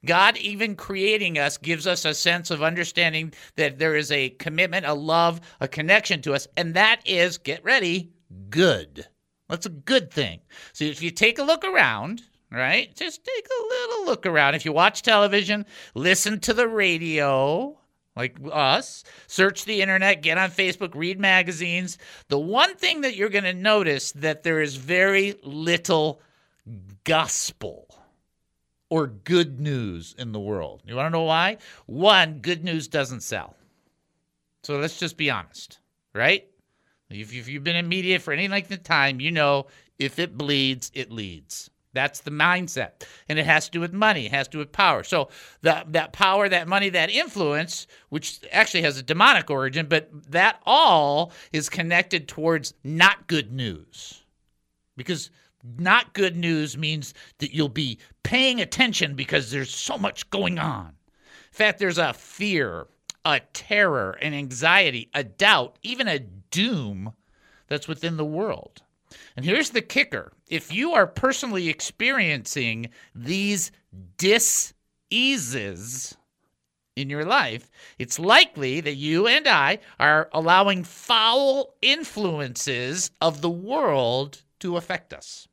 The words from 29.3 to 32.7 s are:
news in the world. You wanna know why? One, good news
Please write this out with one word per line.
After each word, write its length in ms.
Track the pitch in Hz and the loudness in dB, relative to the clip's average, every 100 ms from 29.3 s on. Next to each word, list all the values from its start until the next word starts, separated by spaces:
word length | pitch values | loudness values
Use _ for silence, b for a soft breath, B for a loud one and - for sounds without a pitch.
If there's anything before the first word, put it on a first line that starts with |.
| 175 160 131 | 2 2 -2
news 560 | 147 135 107 85 82 - | -4 -2 -4 -8 -12 -14
in 140 | 120 | -10
the 80 | 107 | -6
world. 420 | 101 101 73 50 - | -4 -4 -6 -12 -10
You 100 | 120 | -6
wanna 140 | 156 | -2
know 140 | 165 | -2
why? 340 | 160 160 185 220 B B - | 0 2 0 -4 B B -12
One, 520 | 120 196 196 160 151 | 4 8 8 6 0
good 240 | 156 170 | -4 -4
news 240 | 175 | -4